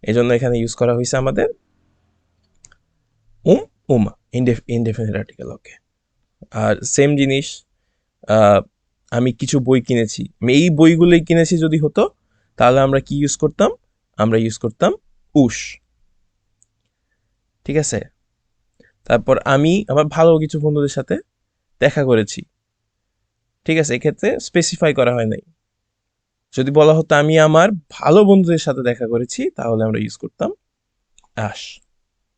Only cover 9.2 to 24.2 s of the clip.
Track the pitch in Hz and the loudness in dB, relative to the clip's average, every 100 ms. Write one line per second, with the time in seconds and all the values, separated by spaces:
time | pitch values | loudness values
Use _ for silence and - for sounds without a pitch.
9.2 | 127 120 135 143 123 131 - 123 113 - | -2 -4 -4 -2 2 0 0 -2 -2 -6
10.2 | - _ 120 139 175 151 160 165 175 170 | -12 _ 2 2 2 4 4 6 4 4
11.2 | 160 170 165 175 160 156 151 - 381 _ | 2 0 2 0 0 0 -2 -2 -2 _
12.2 | _ _ _ - 120 131 135 135 - 143 | _ _ _ 0 2 4 2 0 -2 -4
13.2 | 143 - 151 - 220 480 _ _ _ - | -4 -2 -6 0 -2 -2 _ _ _ -4
14.2 | 110 113 113 110 117 - 185 415 _ _ | 0 0 -2 -4 -8 -2 -2 -2 _ _
15.2 | _ 151 123 - - - _ _ _ _ | _ 2 2 0 -14 -18 _ _ _ _
16.2 | _ _ _ _ _ _ _ _ _ _ | _ _ _ _ _ _ _ _ _ _
17.2 | _ _ _ _ - 143 147 107 - _ | _ _ _ _ -4 -4 -2 -6 -10 _
18.2 | _ _ _ _ _ _ _ _ - 117 | _ _ _ _ _ _ _ _ -2 -2
19.2 | - 131 - 135 151 190 214 143 151 156 | 0 -2 0 0 2 0 -2 -2 -2 2
20.2 | 165 160 156 160 151 147 143 139 135 311 | 2 2 0 -4 -4 -2 -4 -6 -8 -8
21.2 | - _ _ _ _ _ 123 - 135 117 | -10 _ _ _ _ _ -2 -2 0 0
22.2 | 104 - - _ _ _ _ _ _ _ | 0 -8 -18 _ _ _ _ _ _ _
23.2 | _ _ _ _ - 160 151 127 151 - | _ _ _ _ -4 -2 -2 -2 -4 -4